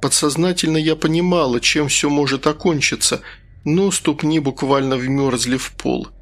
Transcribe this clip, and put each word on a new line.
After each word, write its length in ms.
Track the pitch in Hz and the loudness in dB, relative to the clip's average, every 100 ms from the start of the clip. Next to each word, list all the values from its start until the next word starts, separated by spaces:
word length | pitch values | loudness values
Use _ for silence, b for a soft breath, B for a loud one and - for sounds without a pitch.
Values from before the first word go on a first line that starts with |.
Подсознательно 760 | 143 - 151 135 180 180 165 156 | 0 0 0 0 0 0 0 0
я 180 | 156 156 | 0 0
понимала, 640 | 160 160 180 175 143 120 | 0 2 2 2 2 0
чем 300 | - - 147 | 0 0 0
всё 200 | - 147 | 0 0
может 380 | 143 139 131 151 | 2 0 0 0
окончиться, 720 | 151 185 151 - 123 - - B B B - - | 0 0 0 0 0 -2 -2 B B B -10 -2
но 260 | 160 196 | 2 2
ступни 480 | 185 - 147 151 160 | 0 -2 0 0 0
буквально 560 | 135 131 139 139 135 131 | 0 -2 2 2 2 -2
вмёрзли 640 | 127 139 139 123 120 131 | 0 0 0 0 -2 -2
в 140 | - | -4
пол. 340 | - 127 127 - - | -6 -4 -4 -6 -16